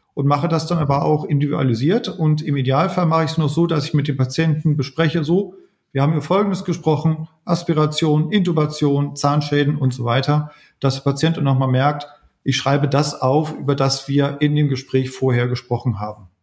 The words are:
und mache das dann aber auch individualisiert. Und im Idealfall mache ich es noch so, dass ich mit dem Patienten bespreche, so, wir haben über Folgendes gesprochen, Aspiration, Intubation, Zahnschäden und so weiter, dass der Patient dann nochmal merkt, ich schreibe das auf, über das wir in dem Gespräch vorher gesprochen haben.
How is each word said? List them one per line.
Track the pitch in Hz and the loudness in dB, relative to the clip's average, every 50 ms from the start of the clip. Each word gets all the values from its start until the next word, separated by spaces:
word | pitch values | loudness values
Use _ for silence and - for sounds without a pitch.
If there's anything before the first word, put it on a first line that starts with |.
| _ _ | _ _
und | - - 139 | -6 -2 0
mache | 143 143 139 160 165 | 2 2 2 0 0
das | 165 156 156 | -2 -2 -2
dann | - 180 165 | -2 -2 -2
aber | 151 135 139 143 165 | 0 0 0 0 2
auch | 156 151 147 151 | 0 0 0 0
individualisiert. | - 147 139 147 143 - - 131 131 117 107 131 156 196 233 - - | 0 0 0 0 0 0 0 0 0 0 2 2 0 0 0 -2 -4
Und | 180 - 160 151 156 151 | -4 -2 0 0 2 0
im | 147 - 143 | 0 -2 -2
Idealfall | 139 127 131 131 143 175 180 185 180 180 | -2 0 0 2 2 2 0 0 0 0
mache | 160 165 160 160 | 2 2 2 0
ich | 151 | 0
es | 160 165 | 0 0
noch | 156 139 | 0 0
so, | - 165 170 165 | 2 0 0 0
dass | 165 151 - | 0 -2 -2
ich | - - | 0 0
mit | 147 143 147 | 0 0 0
dem | 131 | -2
Patienten | 127 131 123 - - 165 165 147 156 - 160 147 | -2 -2 -2 0 0 0 0 0 0 0 0 0
bespreche, | 147 127 - - - 165 156 156 170 147 | 0 -2 -4 -2 0 0 0 0 0 0
so, | 147 170 190 202 190 - - - _ _ _ _ _ | 2 0 0 0 -2 -8 -20 -20 _ _ _ _ _
wir | - 135 | -2 0
haben | 139 151 | 0 2
über | 165 151 | 0 0
Folgendes | - - 180 196 208 202 190 180 - | 0 0 2 2 2 0 -2 -4 -2
gesprochen, | - 170 - - 160 151 147 151 165 160 156 160 - _ _ - | -4 -4 -2 0 0 0 2 2 0 -2 -2 -6 -14 _ _ -4
Aspiration, | - 175 147 - - 160 151 151 151 151 - 160 156 151 151 156 151 | -2 -2 -2 0 0 0 2 2 0 0 0 0 2 2 2 2 2
Intubation, | 208 208 180 180 160 156 151 147 151 - 151 143 139 139 143 143 143 | 2 0 2 2 2 0 0 0 0 0 0 2 2 2 0 -2 -4
Zahnschäden | - - 143 147 151 147 - 147 143 143 139 151 | -2 0 0 2 2 0 0 0 2 2 0 0
und | - 131 127 123 | 0 0 -2 -2
so | - 120 | -2 -2
weiter, | 120 120 135 131 - 147 151 151 151 - - - _ _ - | 0 0 0 2 2 0 0 0 -4 -10 -20 -20 _ _ -2
dass | - 135 127 | -2 -2 -2
der | 139 | 0
Patient | - 139 139 143 - 165 160 | -2 -2 -2 0 0 0 0
dann | - 147 | 0 0
nochmal | 139 135 127 135 131 | 0 2 2 2 2
merkt, | 127 127 135 147 151 151 - - - _ _ _ _ _ - | 2 2 2 2 0 -2 -8 -14 -18 _ _ _ _ _ -4
ich | 135 127 | -2 -2
schreibe | - - 135 139 147 135 127 | 0 0 0 0 2 2 2
das | 135 143 151 147 - - | 2 2 0 0 -2 -2
auf, | - 131 135 156 156 156 - | 0 2 2 2 0 -2 -6
über | - 143 135 143 | -6 -2 -2 0
das | 139 135 139 - - - - | 0 0 0 0 -2 -4 -2
wir | 139 143 139 143 139 143 | 0 0 0 0 0 0
in | 151 147 147 | 0 0 2
dem | 147 151 139 | 2 2 0
Gespräch | 135 127 - - - 131 131 127 | 0 -4 -6 -2 0 0 0 0
vorher | - - 131 131 123 120 120 | -4 -2 0 2 2 2 0
gesprochen | 123 123 120 - - 123 117 - 131 107 98 | 0 -4 -6 -4 -4 -4 -2 -2 -2 -4 -4
haben. | 104 107 104 - 95 - _ _ | -6 -10 -12 -14 -18 -20 _ _